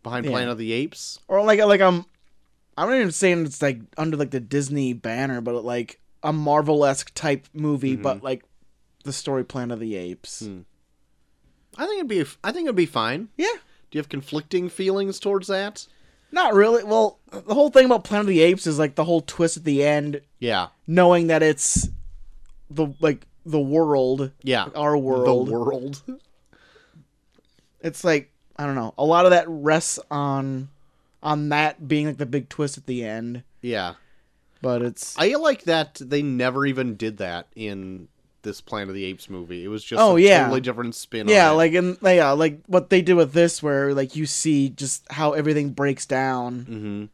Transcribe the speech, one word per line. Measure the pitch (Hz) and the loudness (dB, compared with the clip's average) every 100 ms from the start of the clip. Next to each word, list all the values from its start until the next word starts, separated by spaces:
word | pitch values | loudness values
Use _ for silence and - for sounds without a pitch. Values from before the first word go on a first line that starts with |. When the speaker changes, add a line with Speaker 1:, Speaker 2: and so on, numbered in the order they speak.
Speaker 1:
behind | 117 123 127 | -8 -6 -4
Speaker 2:
Yeah. | |
Speaker 1:
Planet | 123 123 | -2 -4
of | 113 | -6
the | 110 | -4
Apes. | 113 151 - - - - | -4 -4 -10 -16 -16 -2
Speaker 2:
Or, | 190 | 2
like, | 214 214 | 4 4
like, | 214 202 | 6 6
um, | 190 175 - _ _ _ _ _ _ - | 6 4 -4 _ _ _ _ _ _ -4
I'm | 180 | 0
not | 262 | 2
even | 202 | 0
saying | 156 190 175 156 | 0 0 2 -2
it's, | 135 | -2
like, | 143 120 107 - | -4 -4 -12 -6
under, | 160 151 | -4 -2
like, | 143 | -4
the | 131 | -4
Disney | 110 143 139 143 131 | -4 -4 -2 -4 -4
banner, | 120 113 117 135 127 | -4 -6 -4 -4 -4
but, | 117 120 | -4 -6
like, | 113 123 117 - _ _ | -4 -6 -8 -14 _ _
a | 156 | -6
Marvel-esque | 156 151 147 147 151 139 135 - | -4 2 2 4 4 4 2 -6
type | - 156 139 _ | -6 -2 -4 _
movie, | 156 151 147 135 131 | -6 -4 -2 -2 -2
but, | 131 101 | -4 -4
Speaker 1:
Mm-hmm. | 131 | -6
Speaker 2:
like, | 131 _ _ _ _ _ _ | -8 _ _ _ _ _ _
the | - | -12
story | - - 135 123 | -10 -6 -4 -4
Planet | 135 123 | -8 -8
of | 113 | -8
the | 113 101 | -8 -8
Apes. | 90 90 - - | -10 -12 -16 -14
Speaker 1:
Hmm. | 110 95 92 _ _ _ _ _ _ _ _ _ _ - | -14 -14 -20 _ _ _ _ _ _ _ _ _ _ -10
I | 330 | -8
think | 415 | -6
it'd | 294 | -4
be, | 196 143 - | -4 -4 -6
I | 196 | -8
think | 320 330 | -6 -4
it'd | 190 | 0
be | 165 | 0
fine. | 127 110 143 226 - | 0 -2 -4 -8 -4
Speaker 2:
Yeah. | 370 453 _ _ _ | -4 -4 _ _ _
Speaker 1:
Do | 151 | -8
you | |
have | 151 | -8
conflicting | 143 139 151 151 185 180 | -10 -8 -8 -4 -4 -4
feelings | - 190 196 196 190 | -4 -2 -2 -4 -6
towards | 202 196 185 | -4 -4 -2
that? | 190 202 214 - _ _ _ _ | -4 -6 -12 -20 _ _ _ _
Speaker 2:
Not | 320 320 202 | -2 2 6
really. | 214 233 | 6 4
Well, | 208 220 214 - _ | 2 2 2 0 _
the | - 196 | -16 -2
whole | 247 294 | 4 6
thing | 262 262 | 8 6
about | 233 - | 4 0
Planet | 208 | -2
of | 208 | 2
the | 175 | 6
Apes | 165 190 170 | 6 4 -2
is, | 147 | -2
like, | 151 143 | -2 0
the | 160 | 0
whole | 170 | 0
twist | - - 165 160 | -2 -2 -2 0
at | 160 | -2
the | 139 | 2
end. | 143 147 147 143 _ _ | 2 2 -2 -8 _ _
Speaker 1:
Yeah. | 120 101 87 _ - | -2 -2 -4 _ 0
Speaker 2:
Knowing | 170 180 175 165 | 6 6 6 4
that | 160 | 4
it's | 156 147 - - - - - - - - - - - | 2 2 0 -2 -2 -8 -12 -14 -18 -18 -20 -20 -12
the, | 143 151 139 | -4 -4 0
like, | 156 139 - _ 165 | -2 -2 -8 _ -4
the | 156 | -2
world. | 139 156 160 143 127 131 135 _ | 0 2 2 2 2 0 -4 _
Speaker 1:
Yeah. | 135 123 95 | -2 -2 -2
Speaker 2:
Like, | - | -2
our | 147 147 | 0 0
world. | 131 127 123 123 120 | 0 0 4 2 2
Speaker 1:
The | |
world. | 113 120 131 135 139 - | -2 -2 -4 -8 -12 -14
<laughs> | 262 _ _ _ _ _ _ _ 165 _ _ _ _ _ _ _ _ | -18 _ _ _ _ _ _ _ _ _ _ _ _ _ _ _ _
Speaker 2:
It's | 165 160 | -12 -4
like, | 180 151 143 _ _ - | 0 0 -2 _ _ -8
I | 147 | -6
don't | 135 | -4
know. | 113 - | -6 -2
A | 151 | 2
lot | 170 180 | 6 8
of | |
that | 180 165 | 6 2
rests | 160 143 156 - - - | -4 2 2 0 -8 -8
on, | 147 143 139 135 131 139 _ _ _ _ _ | -6 -2 -2 -4 -8 -10 _ _ _ _ _
on | 151 151 147 | -4 -2 0
that | 147 151 - 147 | 0 0 -4 -2
being, | 151 151 | -2 -2
like, | 135 | -6
the | 139 | -6
big | 143 135 | -6 -8
twist | - 143 139 | -8 -8 -8
at | 131 | -8
the | 123 113 | -8 -6
end. | 110 117 123 - _ | -8 -10 -12 -16 _
Speaker 1:
Yeah. | 123 110 87 - _ _ _ _ _ _ | -6 -6 -6 -10 _ _ _ _ _ _
Speaker 2:
But | 131 120 | -4 -2
it's | 123 - - - | -4 -8 -14 -2
Speaker 1:
I | 180 294 | 0 0
like | 320 269 | 0 -2
that | - 160 147 - | -2 -2 -2 -12
they | 127 143 | -6 -4
never | 147 127 127 127 139 | -2 -2 -2 0 -2
even | 131 127 104 | -2 -6 -6
did | 113 104 | -8 -6
that | 92 87 - - | -8 -8 -12 -12
in | 107 98 95 92 85 _ _ _ | -10 -10 -12 -14 -20 _ _ _
this | 107 98 | -12 -12
Planet | - 107 98 | -10 -10 -8
of | 98 | -8
the | 95 | -10
Apes | 95 - | -10 -14
movie. | 92 85 90 | -14 -12 -12
It | 92 | -10
was | 107 | -10
just | - 117 | -6 2
Speaker 2:
Oh, | 220 170 | 4 8
Speaker 1:
a | |
Speaker 2:
yeah. | 196 180 | 8 8
Speaker 1:
totally | 127 131 | 6 0
different | 127 113 120 - | -2 -6 -8 -10
spin | - 117 104 | -10 -6 4
Speaker 2:
Yeah, | 208 165 | 6 6
Speaker 1:
on | |
it. | 156 | 6
Speaker 2:
like, | 165 | 4
in, | 170 180 180 | 2 0 0
yeah, | 190 180 147 | 4 4 4
like, | 143 160 147 - | 2 0 -2 0
what | 180 175 | 0 4
they | 190 | 2
did | 170 | 4
with | 180 156 | 4 4
this, | 156 170 - | 4 2 2
where, | 151 139 139 | -2 0 0
like, | 139 131 151 | -2 -4 -4
you | 151 | -6
see | - 160 147 135 | -4 0 2 0
just | - 139 - _ | -4 -8 -8 _
how | 135 151 | -2 0
everything | 147 147 151 143 | 0 0 0 -2
breaks | 131 139 135 - | -2 -2 -2 -4
down. | 131 131 127 123 123 123 | -2 -2 -4 -6 -10 -12
Speaker 1:
Mm-hmm. | 110 104 101 104 | -10 -8 -10 -12